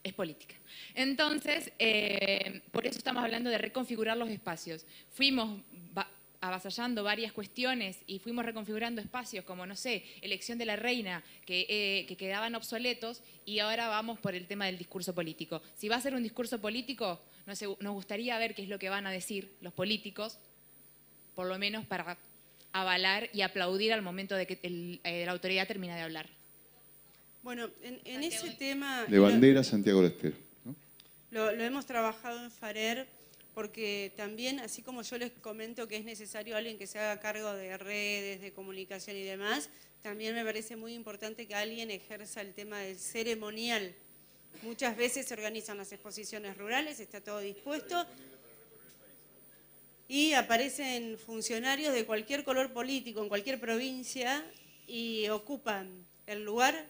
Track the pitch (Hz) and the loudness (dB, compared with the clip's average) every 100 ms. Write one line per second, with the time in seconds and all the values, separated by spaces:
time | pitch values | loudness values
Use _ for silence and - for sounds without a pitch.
0 | - - 175 151 - - - - - - | -6 -2 -2 -4 -16 -20 -18 -16 -10 2
1 | 262 277 302 302 302 302 - - 226 214 | 2 4 4 4 2 0 0 2 4 6
2 | 208 202 196 196 196 196 - - 247 240 | 4 2 4 2 0 -6 -2 0 0 0
3 | - 254 240 226 247 226 220 254 247 233 | 0 2 2 2 2 2 2 0 0 0
4 | 220 226 226 208 - 165 - 160 - - | 2 2 0 -4 -4 -6 -6 -10 -10 -20
5 | - - 277 262 220 202 - - 170 - | -18 4 6 6 2 -2 -10 -18 -8 -4
6 | 196 - - - 185 185 196 185 240 233 | -4 -6 -20 -6 -2 -2 -2 -2 0 2
7 | 208 208 220 208 202 - 254 254 196 185 | 2 2 2 -4 -8 0 2 2 0 -4
8 | - 196 233 240 233 220 208 214 233 233 | -8 -8 -4 -2 -2 -2 -4 -2 0 -2
9 | 208 254 240 196 180 180 180 196 254 220 | -4 -6 -6 -8 -8 -8 -8 -6 -2 -2
10 | - - - 196 - 233 233 208 233 247 | -4 -12 -4 -4 -2 -2 0 0 2 2
11 | 202 175 - - - 180 180 214 202 196 | 0 -4 -8 -20 -2 0 2 2 2 0
12 | 180 185 190 196 226 233 233 226 247 240 | -2 -6 -2 -2 -2 -4 -4 -2 -2 -2
13 | 226 247 - - - 208 214 226 233 214 | -4 -8 -14 -18 -4 0 2 2 2 0
14 | 226 226 202 180 180 202 196 185 175 190 | 0 -4 -2 -4 -4 -2 -2 -2 -6 -6
15 | 175 175 160 160 170 160 - - 208 233 | -2 -2 -2 -4 -6 -6 -8 -6 0 2
16 | 262 262 226 - 233 240 208 226 247 262 | 2 0 -2 -2 -4 -2 -2 -2 -4 -2
17 | 208 170 - - - 196 208 196 202 202 | -2 -2 -8 -20 -12 -6 -6 -4 -4 -4
18 | 185 208 240 226 226 208 196 202 190 196 | -4 -4 0 0 0 -2 -6 -4 -2 -2
19 | 196 190 180 202 - - 180 - 190 214 | -2 -4 -2 -4 -6 -12 -12 -2 0 0
20 | 208 190 214 - - _ - - - - | -2 -6 -6 -8 -20 _ -20 -20 -20 -20
21 | - - - - 185 185 202 220 - 185 | -20 -20 -16 -4 -2 0 0 0 -2 -2
22 | 170 175 - - - - - 190 185 180 | -2 -6 -12 -20 -20 -20 -4 0 4 6
23 | 185 196 226 202 190 196 180 190 214 226 | 6 4 2 2 2 4 2 4 4 4
24 | 190 180 196 196 180 185 180 175 175 175 | 2 -4 -2 0 0 -2 -4 -4 -4 -4
25 | 175 170 175 180 185 190 190 202 180 170 | -2 -2 0 0 2 2 2 0 -4 -4
26 | 165 160 160 - - - - - - - | -4 -6 -10 -14 -20 -20 -20 -20 -20 -20
27 | - - - - 247 240 233 - 240 254 | -20 -20 -20 -16 -8 -4 -6 -8 -12 -12
28 | - 254 311 339 339 - 269 277 277 262 | -8 -4 -2 -2 -6 -4 -2 0 0 0
29 | 226 101 98 113 131 135 127 110 101 98 | 6 10 10 12 12 10 6 4 6 8
30 | 90 - 92 73 - - 120 143 - - | 8 6 -4 -4 -12 -18 -14 -14 -16 -20
31 | - - - 226 220 226 226 277 262 247 | -20 -20 -10 0 0 2 0 -2 -2 0
32 | 226 220 247 240 240 - 220 214 220 233 | 2 0 -8 -8 -10 -10 -8 0 0 0
33 | 262 - - - - - 208 220 214 202 | -4 -14 -20 -20 -14 -6 -6 -4 -2 -2
34 | 196 190 208 220 254 277 - - 240 254 | -4 -6 -8 -2 -2 -2 -4 -8 -8 -8
35 | 226 240 240 240 226 220 220 233 226 214 | -6 -4 -6 -8 -12 -8 -8 -6 -6 -6
36 | 220 214 214 220 214 214 226 214 196 214 | -6 -10 -10 -10 -4 -4 -4 -8 -10 -2
37 | 214 208 214 214 214 196 190 190 190 208 | -2 0 -2 -2 -2 -4 -6 -8 -4 -2
38 | 208 208 196 196 196 185 190 190 190 190 | 0 0 -2 -6 -8 -10 -10 -10 -8 -10
39 | 180 202 190 190 202 254 294 - - - | -8 -8 -6 -4 0 0 -2 -14 -20 -14
40 | 214 208 220 233 220 214 214 226 226 233 | -10 -6 -4 -2 -2 -4 -6 -10 -10 -10
41 | 220 202 214 220 220 202 214 226 226 196 | -10 -8 -8 -8 -6 -4 -2 -4 -6 -6
42 | - 214 208 - 196 190 208 208 190 185 | -8 -12 -10 -10 -10 -10 -10 -6 -6 -8
43 | - 233 226 226 214 214 233 226 190 175 | -6 -4 -2 -2 -4 -4 0 0 0 -8
44 | - - - - - - 220 233 254 220 | -20 -20 -20 -20 -20 -12 -10 -2 -2 2
45 | 240 262 262 226 214 220 214 202 196 202 | 0 0 -4 -4 -4 -6 -8 -8 -10 -12
46 | 214 202 208 214 208 185 208 247 302 285 | -12 -10 -8 -8 -8 -8 -2 0 0 -6
47 | 208 202 208 208 202 196 277 294 - 359 | -12 -12 -8 -6 -6 -8 -4 -6 -2 -2
48 | 339 - - - - - - - - - | -2 -8 -20 -20 -20 -20 -20 -20 -20 -20
49 | - - - - - - - - - - | -20 -20 -20 -20 -20 -20 -20 -20 -20 -20
50 | - 269 302 277 - 233 269 277 277 247 | -2 6 8 8 6 4 4 0 -2 -2
51 | 233 220 - 226 220 226 254 277 302 254 | -4 -8 -8 -4 -2 0 2 2 4 2
52 | 220 214 220 285 285 262 262 233 254 269 | 2 0 0 -2 2 2 2 0 0 -2
53 | 240 214 208 202 202 262 233 226 262 262 | -2 -4 0 0 0 -2 2 2 0 -4
54 | 247 262 240 277 320 - - - - 233 | -6 -2 0 0 -2 -16 -20 -20 -10 -6
55 | 233 220 214 214 214 285 233 202 190 185 | -2 0 0 0 -2 -6 -2 -4 -4 -14
56 | 180 - - 208 208 220 254 311 302 | -20 -20 -10 -8 -2 4 4 4 -6